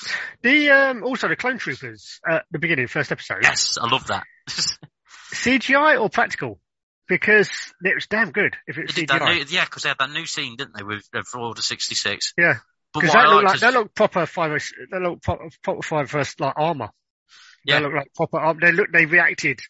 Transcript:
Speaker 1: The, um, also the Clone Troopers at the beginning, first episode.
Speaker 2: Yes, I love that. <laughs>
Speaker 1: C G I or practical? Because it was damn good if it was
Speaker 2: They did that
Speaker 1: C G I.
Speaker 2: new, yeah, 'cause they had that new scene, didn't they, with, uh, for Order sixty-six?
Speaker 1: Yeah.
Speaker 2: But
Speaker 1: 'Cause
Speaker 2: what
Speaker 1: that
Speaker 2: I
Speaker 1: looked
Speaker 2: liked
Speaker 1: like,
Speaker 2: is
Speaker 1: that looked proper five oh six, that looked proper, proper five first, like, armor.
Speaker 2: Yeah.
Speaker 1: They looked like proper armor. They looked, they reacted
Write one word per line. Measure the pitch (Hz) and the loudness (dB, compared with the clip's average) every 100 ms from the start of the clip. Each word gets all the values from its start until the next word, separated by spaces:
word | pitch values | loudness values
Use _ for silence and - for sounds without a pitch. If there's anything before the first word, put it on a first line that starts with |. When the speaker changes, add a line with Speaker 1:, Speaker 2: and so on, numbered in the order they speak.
| - - - - | -8 -8 -8 -2
Speaker 1:
The, | 240 294 294 | 2 4 6
um, | 277 269 240 | 6 4 0
also | 247 262 185 | -4 -2 -2
the | 160 | -2
Clone | 247 254 | -4 -6
Troopers | 160 127 123 110 - - - | -8 -10 -12 -16 -20 -10 -2
at | 160 - | -2 -2
the | 160 | -6
beginning, | 165 147 120 | -2 -2 -2
first | 156 - | -2 -4
episode. | 170 - 98 | -4 -6 -2
Speaker 2:
Yes, | 139 - - - | 0 0 -2 -2
I | 117 | -2
love | 131 - | -2 -2
that. | 95 - _ - | -6 -8 _ -12
<laughs> | - - - - _ _ - - | -6 -6 -6 -14 _ _ -20 -14
Speaker 1:
C | - 233 262 | -4 0 0
G | - | 2
I | 277 302 269 | 4 4 4
or | 208 | 2
practical? | - - - 131 101 _ _ _ _ - | 0 -2 -2 -8 -10 _ _ _ _ -4
Because | 185 208 214 185 - - - | 0 4 6 4 -2 -14 -6
it | 185 | -2
was | 147 - | -2 -2
damn | 208 202 | -2 -2
good | 208 156 - - | 0 -2 -2 -12
if | 143 | -12
it | 160 | -6
was | |
Speaker 2:
They | 180 | -4
did | 147 | 0
that | 135 | 0
Speaker 1:
C | 156 | 2
G | |
I. | |
Speaker 2:
new, | 170 143 | 0 -2
yeah, | 180 156 | -2 -4
'cause | 135 | -4
they | 151 | -6
had | 135 | -4
that | 135 | -4
new | 156 | -6
scene, | 160 - 135 117 | -8 -8 -8 -8
didn't | 139 104 | -12 -10
they, | |
with, | 101 104 - | -8 -10 -8
uh, | 117 - | -10 -8
for | 123 | -8
Order | 117 107 | -8 -6
sixty-six? | - 113 - 113 104 101 - - | -6 -4 -4 -4 -2 -4 -4 2
Speaker 1:
Yeah. | 170 120 _ _ _ | 2 2 _ _ _
Speaker 2:
But | 151 | 0
Speaker 1:
'Cause | 165 | 4
Speaker 2:
what | |
Speaker 1:
that | 160 | 6
Speaker 2:
I | |
Speaker 1:
looked | 151 | 8
Speaker 2:
liked | 165 196 | 6 6
Speaker 1:
like, | 170 | 4
Speaker 2:
is | |
Speaker 1:
that | 226 | 4
looked | 254 214 | 2 0
proper | - 214 185 160 | 0 0 0 -2
five | - 156 | -2 -4
oh | 147 | -4
six, | - - 127 | -8 -14 -10
that | 185 | -6
looked | 180 - | -4 -6
proper, | - 165 165 _ | -6 -8 -8 _
proper | - 170 | -6 -6
five | - 156 135 | -4 -2 -2
first, | 147 131 - | -2 -4 -4
like, | 139 151 | -4 0
armor. | 156 147 104 _ _ _ _ - - _ | -2 -2 -8 _ _ _ _ -20 -20 _
Speaker 2:
Yeah. | 139 147 | 0 0
Speaker 1:
They | |
looked | 147 147 | 0 -4
like | - | -6
proper | - 156 160 | -4 -2 0
armor. | 156 160 | 0 4
They | 175 | 4
looked, | 170 214 | 4 2
they | 165 156 | 2 4
reacted | 175 165 170 156 131 | 4 2 0 -4 -4